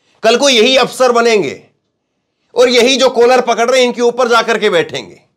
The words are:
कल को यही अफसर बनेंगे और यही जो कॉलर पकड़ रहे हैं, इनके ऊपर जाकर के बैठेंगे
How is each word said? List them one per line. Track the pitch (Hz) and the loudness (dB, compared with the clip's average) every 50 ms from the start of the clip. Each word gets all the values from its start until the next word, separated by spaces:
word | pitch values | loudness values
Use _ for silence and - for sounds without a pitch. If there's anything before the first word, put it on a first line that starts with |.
| _ _ _ _ - | _ _ _ _ -2
कल | 220 240 240 | 0 0 2
को | 277 285 | 2 2
यही | 262 233 214 254 262 262 | 2 2 2 2 2 2
अफसर | 247 - - - 254 254 | 0 -2 -2 -2 0 0
बनेंगे | 240 233 233 240 226 214 170 131 98 85 - _ _ _ _ _ _ _ _ _ _ _ _ _ _ _ _ _ _ | 2 2 2 2 0 0 -2 -4 -6 -12 -16 _ _ _ _ _ _ _ _ _ _ _ _ _ _ _ _ _ _
और | - 247 254 | 0 0 2
यही | 247 247 226 254 269 254 | 2 2 2 0 0 0
जो | 247 247 | 0 -2
कॉलर | 247 226 240 240 254 254 | 0 2 2 2 2 0
पकड़ | 247 - 233 202 233 233 | 0 -2 -2 -2 -2 -2
रहे | 254 262 | 0 0
हैं, | 247 247 | 0 0
इनके | 233 - | -2 -2
ऊपर | 240 240 233 240 254 233 | -2 -4 0 0 -2 0
जाकर | 233 226 208 180 226 208 | 0 0 0 0 -4 -2
के | 190 214 | -2 0
बैठेंगे | 185 170 151 - - 135 110 87 82 _ _ _ _ | 0 0 -2 -4 -8 -12 -12 -14 -20 _ _ _ _